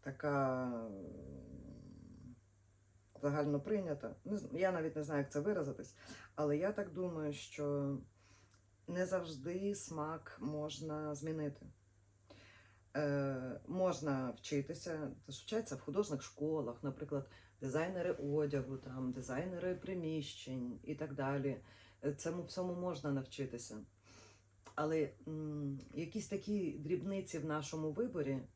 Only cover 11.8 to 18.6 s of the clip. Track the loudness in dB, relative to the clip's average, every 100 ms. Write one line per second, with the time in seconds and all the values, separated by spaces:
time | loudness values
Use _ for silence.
11.8 | -20 -20 -20 -20 -20 -20 -20 -20 -20 -20
12.8 | -6 0 4 4 2 0 -2 -6 -2 4
13.8 | 4 4 2 2 2 -2 0 0 2 -4
14.8 | -2 -2 -2 -6 -10 -10 0 0 0 -4
15.8 | 0 2 2 2 -2 -2 2 2 0 -2
16.8 | -4 -4 -2 -2 -2 -12 -20 -6 0 2
17.8 | 2 2 2 2 4 4 4 2